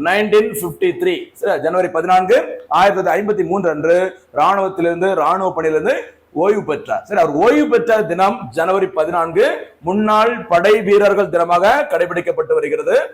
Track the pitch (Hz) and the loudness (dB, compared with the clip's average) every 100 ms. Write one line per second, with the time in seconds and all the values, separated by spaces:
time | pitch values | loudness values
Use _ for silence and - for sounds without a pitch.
0 | 156 196 214 208 220 - 180 151 180 175 | -2 0 2 2 2 -2 -8 -2 -2 0
1 | 180 160 - - 190 165 147 180 185 160 | -2 -2 -8 -6 -4 -2 0 -2 -2 -2
2 | 170 185 185 254 - - - 156 196 190 | 2 2 4 2 0 -8 -4 2 2 2
3 | 180 165 208 208 165 190 180 151 160 175 | -2 -2 -2 -2 -2 -2 -2 -2 2 2
4 | 185 - _ 135 160 196 190 185 170 170 | 0 -6 _ -2 0 0 -2 -2 -2 0
5 | 190 185 151 185 185 165 160 156 185 311 | -2 0 0 0 -2 -2 -2 0 0 -4
6 | - - _ 139 185 208 151 143 - 110 | -6 -18 _ -2 0 0 -2 -8 -6 -8
7 | - 196 160 147 208 294 302 233 - 220 | -4 0 0 2 2 4 2 0 2 0
8 | 156 175 196 240 123 - 170 196 185 160 | 0 0 0 -2 -6 -4 -2 0 -2 -2
9 | 156 170 165 165 269 466 - _ 156 196 | -2 -2 -2 0 0 -2 -10 _ -4 -2
10 | 214 214 226 240 - 170 196 214 196 202 | 0 2 2 -2 0 2 4 2 4 4
11 | 208 202 190 170 170 175 196 269 285 170 | 4 2 0 0 2 2 4 2 0 -2
12 | - 175 175 165 156 160 147 151 151 233 | -2 -2 -4 -4 -2 -2 0 -4 0 0
13 | - | -2